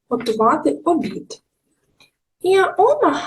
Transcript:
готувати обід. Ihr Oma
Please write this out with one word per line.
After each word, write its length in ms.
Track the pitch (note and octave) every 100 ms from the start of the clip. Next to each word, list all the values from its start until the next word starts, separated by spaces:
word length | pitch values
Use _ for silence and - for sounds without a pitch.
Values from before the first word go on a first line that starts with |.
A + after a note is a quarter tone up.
| -
готувати 720 | D3+ A#3 A3 A3+ D4+ C#4+ - E4
обід. 560 | E4 - - - - _ _ _ _ _ _ _ _ _ _
Ihr 320 | F4+ F#4+ F#4+ -
Oma 380 | A#4 D5+ D4+ C#4+